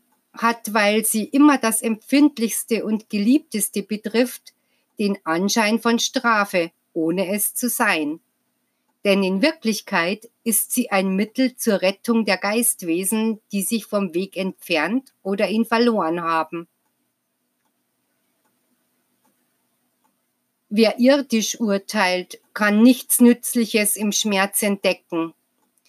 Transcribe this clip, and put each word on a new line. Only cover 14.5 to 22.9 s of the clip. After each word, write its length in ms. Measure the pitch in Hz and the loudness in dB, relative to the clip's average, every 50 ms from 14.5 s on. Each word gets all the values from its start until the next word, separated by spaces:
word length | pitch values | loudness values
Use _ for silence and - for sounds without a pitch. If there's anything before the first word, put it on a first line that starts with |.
| - - - - 175 151 147 170 220 269 - - _ _ - | -8 -10 -8 -4 -2 -2 0 -2 -2 -4 -6 -8 _ _ -8
oder 260 | 190 202 196 214 180 | -6 -2 -2 -2 0
ihn 160 | 202 226 226 | 0 -2 -2
verloren 580 | - 233 226 240 240 220 208 170 160 170 175 170 | 0 0 0 2 2 2 0 -2 -2 -4 -4 -4
haben. 460 | 165 165 160 160 - - 170 170 - _ _ _ _ _ _ _ _ _ _ _ _ _ _ _ _ _ _ _ _ _ _ _ _ _ _ _ _ _ _ _ _ _ _ _ _ _ _ _ _ _ _ _ _ _ _ _ _ _ _ _ _ _ _ _ _ _ _ _ _ _ _ _ _ _ _ _ _ _ _ _ _ _ _ _ _ _ _ _ _ | -2 -2 -2 -2 -4 -8 -12 -12 -14 _ _ _ _ _ _ _ _ _ _ _ _ _ _ _ _ _ _ _ _ _ _ _ _ _ _ _ _ _ _ _ _ _ _ _ _ _ _ _ _ _ _ _ _ _ _ _ _ _ _ _ _ _ _ _ _ _ _ _ _ _ _ _ _ _ _ _ _ _ _ _ _ _ _ _ _ _ _ _ _
Wer 300 | 214 202 220 208 - - | 0 2 2 2 2 4
irdisch 600 | 233 254 277 285 269 - 233 220 208 - - - | 4 4 4 4 2 0 -2 -2 -2 -2 -4 -4
urteilt, 800 | 240 208 196 196 196 - - 214 190 180 180 180 180 - - - _ _ - | -2 -2 -2 -2 -4 -4 -2 0 0 2 0 0 -4 -6 -12 -20 _ _ -6
kann 300 | - 214 208 208 214 226 | -2 0 2 4 6 8
nichts 380 | 254 | 8